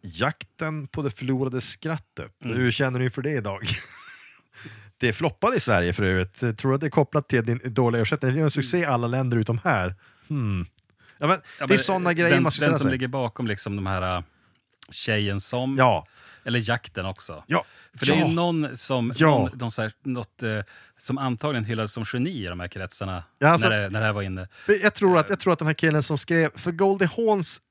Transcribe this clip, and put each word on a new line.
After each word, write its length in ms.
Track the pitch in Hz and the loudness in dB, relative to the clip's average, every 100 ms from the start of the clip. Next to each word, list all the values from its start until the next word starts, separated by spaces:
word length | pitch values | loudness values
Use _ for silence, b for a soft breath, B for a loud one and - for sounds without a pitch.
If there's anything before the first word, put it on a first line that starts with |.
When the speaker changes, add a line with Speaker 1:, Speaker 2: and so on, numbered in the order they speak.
Speaker 1:
Jakten 840 | 98 82 127 - - _ 160 156 139 | -14 -4 -4 -4 -18 _ -8 -6 -8
på 140 | - | -6
det 100 | 139 | -6
förlorade 500 | - 127 131 131 123 | -6 -4 -2 -2 -4
skrattet. 680 | - - 156 160 - - 73 _ | -6 -8 -6 -8 -8 -16 -16 _
Speaker 2:
Mm. 140 | 127 117 | -6 0
Speaker 1:
Hur 140 | 127 | 0
känner 280 | 107 135 127 | 2 0 0
du 100 | 127 | -2
för 120 | 127 | -2
det 100 | 131 | -4
idag?" 300 | 147 104 98 | -4 -4 -6
<laughs> 1300 | - - - - - - - - _ - - - - _ | -4 -6 -6 -16 -18 -18 -20 -20 _ -20 -20 -20 -20 _
Det 160 | 123 | -2
floppade 420 | 104 160 - 214 247 | 0 -2 0 0 2
i 20 | |
Sverige 340 | - 101 87 | 2 4 4
för 100 | 90 | 2
övrigt. 540 | 98 92 92 - 120 107 | 2 2 -2 -4 -4 -2
Tror 140 | 135 | 0
du 40 | 135 | 0
att 60 | |
det 60 | 156 | 0
är 20 | |
kopplat 400 | - 139 151 - | 2 2 0 0
till 160 | 123 113 | 0 0
din 140 | 117 | -2
dåliga 360 | 127 120 120 117 | -2 0 2 2
översättning? 340 | 110 - 131 | 0 0 -2
Det 60 | 135 | 0
är 40 | |
en 80 | 156 | 0
succé 260 | 147 135 180 | 0 0 0
i 80 | 160 | 0
alla 220 | 123 120 | 0 0
länder 300 | 123 131 117 | -2 0 0
utom 220 | 107 117 | 0 -2
här. 320 | 175 110 90 92 b b b | 0 0 0 -6 b b b
Hmm. 380 | 147 113 95 87 - _ _ B B | -4 -2 -2 -6 -12 _ _ B B
Ja, 100 | 147 | 0
men 100 | 185 | 0
Speaker 2:
Ja, 40 | - B | -4 B
Speaker 1:
det 40 | |
är 40 | 139 | 2
Speaker 2:
men 120 | 196 | 2
Speaker 1:
såna 340 | - 185 175 | 4 2 0
grejer 200 | 170 170 | 2 4
Speaker 2:
den, 100 | 175 | 4
Speaker 1:
man 80 | 165 | 2
ska 80 | - | 2
Speaker 2:
den 60 | 147 | 2
Speaker 1:
ställa 100 | 156 | 2
Speaker 2:
som 60 | 139 | 0
Speaker 1:
sig. 60 | |
Speaker 2:
ligger 160 | 127 127 | 0 -2
bakom 400 | 135 120 - 117 | -2 -4 -4 -4
liksom 280 | 101 - 101 | -2 -4 -4
de 100 | 95 | -4
här, 320 | 95 92 90 | -2 -2 -4
äh, 60 | 85 b b b _ _ - | -6 b b b _ _ -10
Tjejen 480 | - - 107 104 101 | -6 -2 0 0 -2
som, 380 | - 123 131 135 | -2 -2 -2 4
Speaker 1:
Ja. 300 | 127 90 - B B B | 4 4 -4 B B B
Speaker 2:
eller 260 | - 120 107 | -4 -2 0
Jakten 360 | 113 - - 90 | -2 -4 -8 -8
också. 380 | 92 - 78 - | -6 -8 -10 -2
Speaker 1:
Ja. 180 | 165 - B B - | -2 -2 B B -4
Speaker 2:
För 80 | 131 | 2
det 60 | |
är 60 | 156 | 4
Speaker 1:
Ja. 80 | 165 | 4
Speaker 2:
ju 60 | |
någon 440 | 165 175 165 147 123 | 2 2 0 -2 -2
som, 360 | - 131 120 123 | 0 2 0 4
Speaker 1:
Ja. 120 | 160 | 6
Speaker 2:
någon, 280 | 135 101 127 | 6 4 4
någon 140 | 120 | 2
så 100 | - | 0
här, 100 | 110 - | -4 -6
något, 400 | 135 123 117 _ | -8 -8 -8 _
eh, 160 | 117 107 101 B B B | -4 -4 -6 B B B
som 200 | - 135 | -4 -2
antagligen 480 | 135 120 147 131 107 | -2 -2 -2 -2 -2
hyllades 260 | 113 107 | -4 -2
som 120 | - 110 | -4 -4
geni 160 | 123 143 | -4 -4
i 160 | 165 92 | -4 -8
de 140 | 90 | -8
här 80 | 90 | -10
kretsarna 560 | - 92 - 98 90 - _ | -10 -8 -6 -6 -8 -10 _
Speaker 1:
Ja, 100 | 143 | 6
alltså, 200 | 170 113 | 6 4
Speaker 2:
när 120 | 107 | 2
det, 80 | 101 | 0
när 100 | 104 | 0
det 60 | 110 | 0
här 80 | |
var 80 | 104 | -2
inne. 260 | 95 92 92 B B 208 | -4 -6 -10 B B 4
Speaker 1:
jag 120 | 208 | 4
tror 240 | - 196 180 | 4 4 4
att, 100 | 156 | 4
jag 100 | 196 | 0
tror 140 | - | 0
att 60 | 165 | 0
den 80 | 156 | 0
här 60 | |
killen 300 | 151 160 151 | 0 2 2
som 140 | 139 147 | 0 -4
skrev, 320 | - 165 156 - | 0 2 2 0
för 140 | 170 | -6
Goldie 380 | 165 196 196 180 - | 0 2 2 0 0
Hawns 460 | 226 208 165 - _ | 0 2 0 -6 _